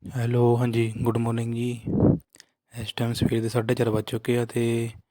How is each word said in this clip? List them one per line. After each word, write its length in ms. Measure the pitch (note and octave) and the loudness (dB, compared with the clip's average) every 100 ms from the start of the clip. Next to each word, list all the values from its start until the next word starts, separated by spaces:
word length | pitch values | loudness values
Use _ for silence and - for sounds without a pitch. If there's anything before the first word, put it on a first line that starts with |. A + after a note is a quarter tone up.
ਹੈਲੋ, 540 | - B2+ A#2 A#2+ A#2+ A#2 | -10 -4 -2 4 4 4
ਹਾਂਜੀ, 360 | B2 A#2 A2+ A2 | 2 0 -2 0
ਗੁੱਡ 160 | A#2 A#2 | 0 0
ਮਾਰਨਿੰਗ 380 | A#2 A#2 A#2 A#2 | 0 -2 -4 -4
ਜੀ। 260 | B2 A#2+ - - - D#3+ - _ _ _ _ | -4 -6 -4 2 4 2 -2 _ _ _ _
ਇਸ 200 | A#2+ A2 | -14 -10
ਟਾਈਮ 200 | - A#2 | -4 -2
ਸਵੇਰ 280 | A#2 - A#2 | 0 0 0
ਦੇ 80 | A2+ | 0
ਸਾਢੇ 260 | A#2+ A2+ B2 | -2 0 0
ਚਾਰ 140 | A#2 | 2
ਵੱਜ 160 | G#2+ G#2 | 0 -2
ਚੁੱਕੇ 320 | A2+ - A#2+ | -6 -2 0
ਆ 80 | A#2+ | 0
ਤੇ 460 | - A#2 A#2 A#2 A2 _ | -2 0 0 -4 -8 _